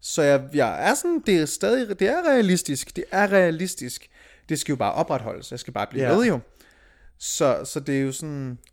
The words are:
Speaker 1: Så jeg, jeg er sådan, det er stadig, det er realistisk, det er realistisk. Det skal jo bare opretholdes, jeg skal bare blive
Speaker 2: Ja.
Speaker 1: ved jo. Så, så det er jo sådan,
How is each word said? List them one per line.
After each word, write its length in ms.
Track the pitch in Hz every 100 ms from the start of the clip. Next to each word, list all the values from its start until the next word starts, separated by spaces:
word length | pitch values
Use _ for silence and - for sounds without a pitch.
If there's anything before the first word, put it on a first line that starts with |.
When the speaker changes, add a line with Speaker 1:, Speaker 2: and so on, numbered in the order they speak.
Speaker 1:
Så 200 | - -
jeg, 220 | 143 139 135
jeg 360 | 143 117 78 170
er 40 |
sådan, 260 | 277 349 330 -
det 100 | 175
er 40 | 151
stadig, 540 | - 202 254 226 190
det 100 | -
er 200 | 330 339
realistisk, 640 | 262 196 180 - 135 - -
det 80 | -
er 200 | 190 202
realistisk. 800 | 196 175 160 180 - 123 - - _ - _ -
Det 100 | 151
skal 140 | -
jo 40 | 135
bare 160 | 104
opretholdes, 580 | 127 165 135 110 90 -
jeg 80 | 123
skal 140 | -
bare 140 | 110 104
blive 140 | 127 127
Speaker 2:
Ja. 60 | 196
Speaker 1:
ved 100 | 240
jo. 140 | 135 - _ _ _ _ _ - -
Så, 440 | - - 143 90 98
så 140 | 151
det 180 | 143 139
er 40 |
jo 100 | 135
sådan, 460 | 131 156 143 131 120 _